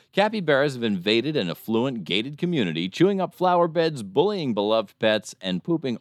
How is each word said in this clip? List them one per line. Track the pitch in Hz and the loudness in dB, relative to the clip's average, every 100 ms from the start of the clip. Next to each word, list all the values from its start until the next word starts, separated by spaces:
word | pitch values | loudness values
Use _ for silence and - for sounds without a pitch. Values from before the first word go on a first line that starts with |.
| _ | _
Capybaras | - 214 220 156 135 147 127 | 0 0 0 2 2 2 0
have | |
invaded | 117 95 98 113 139 147 | -2 0 2 2 2 -2
an | 87 | -2
affluent | 80 - 110 135 117 82 | -4 -2 0 0 -4 -4
gated | 92 131 147 | -2 -4 -4
community, | 180 160 90 85 95 | -2 0 0 -2 -4
chewing | - 185 190 | 2 2 2
up | 175 - | -4 -2
flower | 180 180 175 | 2 2 2
beds, | 165 160 143 | 0 -2 -2
bullying | 98 123 196 202 139 | -4 0 0 0 -2
beloved | 104 104 113 101 - | 0 0 0 -2 -2
pets, | 110 107 - - | 0 0 -2 -10
and | 95 90 | -4 -4
pooping | - 165 135 113 | -2 -4 -4 -6